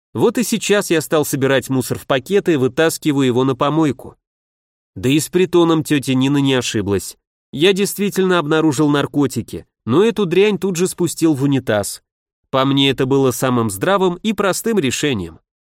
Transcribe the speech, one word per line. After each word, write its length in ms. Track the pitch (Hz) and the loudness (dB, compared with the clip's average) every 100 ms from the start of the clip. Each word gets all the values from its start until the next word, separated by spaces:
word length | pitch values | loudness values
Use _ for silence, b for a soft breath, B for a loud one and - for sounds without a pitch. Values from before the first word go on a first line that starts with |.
| _ | _
Вот 240 | 110 185 254 | 0 0 0
и 60 | |
сейчас 460 | 233 214 - 202 190 | -2 -4 0 0 2
я 100 | 165 | -2
стал 240 | - 160 | 0 0
собирать 440 | 147 143 131 135 - | 0 0 0 0 0
мусор 300 | 135 120 123 | -2 -2 -6
в 80 | - | -4
пакеты 480 | 139 - 196 190 | -4 0 0 2
и 20 | 156 | 2
вытаскиваю 720 | 127 127 165 156 156 139 135 | 2 2 0 0 -2 2 2
его 180 | 120 | 2
на 120 | 135 127 | 0 0
помойку. 600 | 143 151 156 120 - - _ _ _ _ _ _ _ | 0 0 0 -2 -10 -20 _ _ _ _ _ _ _
Да 140 | - 120 | -6 0
и 100 | 147 | 0
с 100 | 139 | 0
притоном 560 | 180 180 175 170 160 | 0 2 2 2 2
тетя 300 | 147 147 139 | 0 -2 0
Нина 240 | 131 135 143 | 0 2 2
не 160 | 139 | 2
ошиблась. 640 | 131 120 113 95 98 - - _ _ _ | 0 0 -4 -2 -2 -4 -14 _ _ _
Я 200 | 131 170 | 0 2
действительно 680 | 190 202 - 202 - 190 180 | 2 -2 -2 -4 0 0 0
обнаружил 500 | 147 156 156 139 151 | 0 0 2 2 2
наркотики, 800 | 147 135 143 139 - - 85 - _ | 0 0 0 -2 -2 -8 -12 -16 _
но 200 | - 131 | -2 2
эту 220 | 220 214 196 | 2 0 0
дрянь 320 | 175 208 196 | 2 2 2
тут 180 | 196 170 | -2 -2
же 100 | 180 | -4
спустил 480 | - 175 - 160 | -2 -4 0 0
в 80 | 147 | 2
унитаз. 600 | 139 139 123 107 101 - _ _ _ _ _ | 0 0 0 -2 -2 -8 _ _ _ _ _
По 140 | 131 | 0
мне, 260 | 135 139 139 | 2 2 2
это 160 | 131 135 | 0 0
было 240 | 135 135 | 2 2
самым 400 | 123 131 123 113 | 0 0 0 -2
здравым 460 | 95 147 196 185 175 | -2 -2 0 0 -2
и 160 | 214 | -4
простым 460 | 214 202 180 226 214 | -2 -2 -2 -2 0
решением. 600 | 139 - 151 120 85 82 _ _ _ | 0 -2 -2 -2 -6 -12 _ _ _